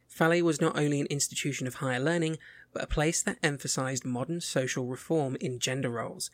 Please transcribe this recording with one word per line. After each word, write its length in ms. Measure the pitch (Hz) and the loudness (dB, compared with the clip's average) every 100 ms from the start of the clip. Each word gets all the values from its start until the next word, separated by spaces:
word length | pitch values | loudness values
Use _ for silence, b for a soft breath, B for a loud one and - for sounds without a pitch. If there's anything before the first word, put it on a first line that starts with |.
| _ | _
Falley 340 | - 165 170 | 0 4 4
was 180 | 170 156 | 4 4
not 180 | 160 - | 2 2
only 220 | 147 143 | 2 2
an 80 | - | 0
institution 580 | 143 - - 147 131 127 | 0 -2 -2 -4 -2 -4
of 80 | - | -2
higher 240 | 139 123 | -2 0
learning, 380 | 143 175 160 160 b b b | 2 2 0 -2 b b b
but 100 | - | -8
a 40 | 139 | -2
place 340 | - 151 165 | 2 2 2
that 140 | - - | -2 0
emphasized 640 | 156 143 139 - 131 135 | 0 0 -2 -2 0 -2
modern 380 | 127 123 135 170 | -2 -2 -2 -4
social 440 | - 147 131 - 127 | -2 0 0 0 -4
reform 520 | 127 - 160 135 127 | -4 0 2 2 0
in 200 | 180 123 | -4 -2
gender 300 | 131 131 131 | -2 0 -2
roles, 420 | 117 113 - - | -2 -6 -6 -10